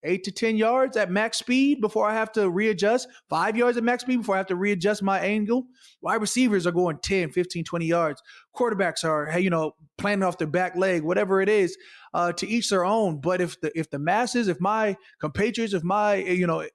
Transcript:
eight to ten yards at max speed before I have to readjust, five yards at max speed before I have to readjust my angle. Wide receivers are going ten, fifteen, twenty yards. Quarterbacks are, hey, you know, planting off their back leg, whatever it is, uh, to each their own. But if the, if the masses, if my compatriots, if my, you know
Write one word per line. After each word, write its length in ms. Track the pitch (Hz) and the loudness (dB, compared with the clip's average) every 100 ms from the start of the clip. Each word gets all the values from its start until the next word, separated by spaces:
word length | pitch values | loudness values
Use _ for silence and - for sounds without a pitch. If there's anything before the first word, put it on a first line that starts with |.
| 147 | -2
eight 180 | 190 196 | -2 -4
to 60 | |
ten 260 | 190 226 220 | -4 -2 2
yards 400 | 220 247 262 233 | 2 2 2 0
at 140 | 196 | 0
max 280 | 185 220 - | 0 -2 -4
speed 420 | - 254 277 285 | -2 2 2 2
before 260 | 214 220 208 | 0 0 0
I 60 | |
have 180 | 220 220 | 0 -2
to 160 | 220 196 | 0 0
readjust, 580 | 175 220 190 202 240 254 - _ | 2 0 2 2 0 -2 -18 _
five 280 | 156 190 220 | -2 0 2
yards 200 | 240 247 | 2 2
at 60 | |
max 200 | 226 247 | 0 -2
speed 140 | 254 254 | 0 -2
before 180 | 208 190 | 0 -2
I 20 | |
have 100 | 190 | 0
to 80 | 180 | -2
readjust 480 | 202 202 180 208 | 0 0 0 0
my 160 | 196 196 | 0 0
angle. 460 | 180 214 208 240 254 _ - _ | 0 -2 0 -2 -2 _ -20 _
Wide 200 | - 220 | -2 -2
receivers 440 | 214 240 254 202 175 | 0 2 4 4 2
are 60 | |
going 280 | 170 180 156 | 2 0 0
ten, 320 | - 196 165 | -2 -2 0
fifteen, 320 | 156 175 175 | -2 -2 -4
twenty 220 | 160 170 160 | -6 -4 0
yards. 360 | 170 165 139 - - - - | 2 0 -2 -14 -20 -20 -2
Quarterbacks 480 | 240 208 185 165 | -2 0 -2 0
are, 220 | 165 156 147 | -2 0 0
hey, 160 | 165 | 0
you 80 | 190 | 2
know, 260 | 165 156 - 156 - | 0 -2 -6 -20 -8
planting 260 | 202 202 | -4 0
off 140 | 190 170 | 0 -2
their 100 | 156 | -2
back 280 | 170 180 175 | 0 -2 0
leg, 280 | 190 180 | 0 0
whatever 380 | 151 185 208 190 | 0 0 2 2
it 80 | 190 | 4
is, 280 | 214 180 - - - - | 2 2 -2 -20 -20 -8
uh, 180 | 165 175 | -2 -2
to 140 | 170 196 | -2 -2
each 220 | 226 - | -2 0
their 160 | 196 175 | 0 2
own. 340 | 220 208 156 | 2 0 0
But 220 | 143 185 | -2 0
if 180 | 175 - | -2 -2
the, 180 | 156 160 | -6 -4
if 120 | 160 | -6
the 100 | 143 | -4
masses, 480 | 151 202 247 240 220 | 0 0 0 0 0
if 140 | 160 | 0
my 340 | 185 220 214 196 - _ | 0 0 0 -4 -10 _
compatriots, 540 | - - 208 233 226 | -8 -2 -2 0 -2
if 100 | 196 | -2
my, 320 | 165 202 208 202 | 0 0 2 0
you 320 | 190 180 180 | 0 0 2
know 180 | 160 156 | 0 -4